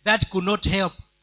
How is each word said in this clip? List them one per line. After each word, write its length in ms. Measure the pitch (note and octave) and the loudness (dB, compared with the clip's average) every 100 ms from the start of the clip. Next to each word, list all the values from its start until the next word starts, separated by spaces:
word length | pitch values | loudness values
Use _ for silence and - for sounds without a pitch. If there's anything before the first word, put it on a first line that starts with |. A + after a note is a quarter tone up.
that 240 | G#3 G#3+ - | 0 2 0
could 160 | F#3+ F3+ | -2 -2
not 180 | G#3 - | -2 0
help. 240 | F#3+ F3+ - - _ | 0 -2 -6 -18 _